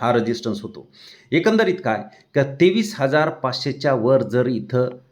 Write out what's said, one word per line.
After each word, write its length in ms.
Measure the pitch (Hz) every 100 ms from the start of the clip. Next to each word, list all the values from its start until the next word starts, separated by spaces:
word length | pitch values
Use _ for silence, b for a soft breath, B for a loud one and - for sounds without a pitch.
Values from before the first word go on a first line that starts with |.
हा 120 | 120
रेझिस्टन्स 480 | 117 110 117 113 101
होतो. 300 | 113 76 - B B B B
एकंदरीत 440 | 151 220 220 190 -
काय, 200 | 117 107 - b b 143
का 80 |
तेवीस 520 | 139 - 175 208 208 -
हजार 300 | 135 151 156
पाचशेच्या 640 | - 127 123 143 139 147
वर 280 | 127 113 135
जर 260 | 107 123 123
इथं 420 | 113 104 127 127 127 _